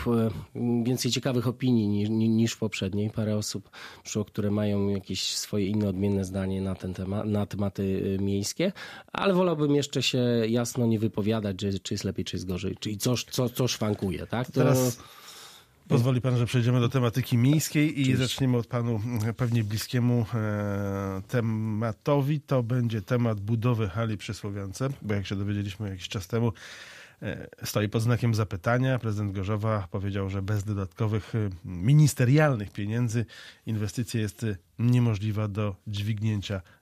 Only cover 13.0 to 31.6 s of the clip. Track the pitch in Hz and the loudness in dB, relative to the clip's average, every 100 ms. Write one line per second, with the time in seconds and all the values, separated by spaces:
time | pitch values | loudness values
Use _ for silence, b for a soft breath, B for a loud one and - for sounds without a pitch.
13 | 123 120 - - 123 - 123 - 107 104 | 0 0 -2 -2 -2 0 -2 0 0 0
14 | 98 87 87 110 127 135 127 127 127 - | -2 -4 -4 -4 -2 2 4 6 4 0
15 | B B B B B B B _ - 147 | B B B B B B B _ 0 2
16 | 120 123 131 123 120 127 117 123 117 135 | 4 2 2 0 2 2 4 4 2 2
17 | 120 127 117 120 127 156 - 151 151 143 | 2 0 0 4 6 4 2 2 2 2
18 | 131 127 127 - 131 123 110 123 117 110 | 2 2 0 0 2 2 0 -2 0 -2
19 | 117 120 110 110 123 117 104 104 - 127 | -2 -2 -2 0 0 2 0 -2 -2 0
20 | 120 120 104 117 107 104 104 101 101 98 | 2 2 2 -2 -2 -2 -2 -2 -2 -2
21 | 98 95 98 127 113 110 110 104 113 - | -2 -6 -4 -2 0 -2 -2 -2 -2 -4
22 | - 143 139 151 - 135 113 127 117 110 | 0 2 2 0 0 0 2 0 0 -2
23 | - 123 120 104 104 117 123 113 107 113 | 0 0 2 0 0 0 2 2 0 -2
24 | 113 104 - 101 104 101 98 95 131 139 | -4 -4 -8 -8 -8 -8 -8 -4 -4 -4
25 | 104 101 95 98 101 101 101 - 104 92 | -2 -2 -2 -4 -2 -2 -2 -4 -8 -6
26 | - 110 - 117 117 - B B B B | -8 -8 -4 0 0 -2 B B B B
27 | B B 110 - - - 113 110 104 117 | B B -8 -8 -10 -12 -4 0 0 0
28 | 113 120 120 107 104 92 120 123 131 127 | 2 2 2 0 0 -2 0 2 2 0
29 | 113 104 104 98 95 107 110 107 90 101 | -2 -2 -2 -4 -2 -2 0 -2 -2 -4
30 | 98 98 98 98 95 107 101 101 92 - | -4 -2 -2 -4 -2 -2 -2 -4 -4 -2
31 | 110 107 - 113 104 87 | 0 0 -2 -4 -2 -4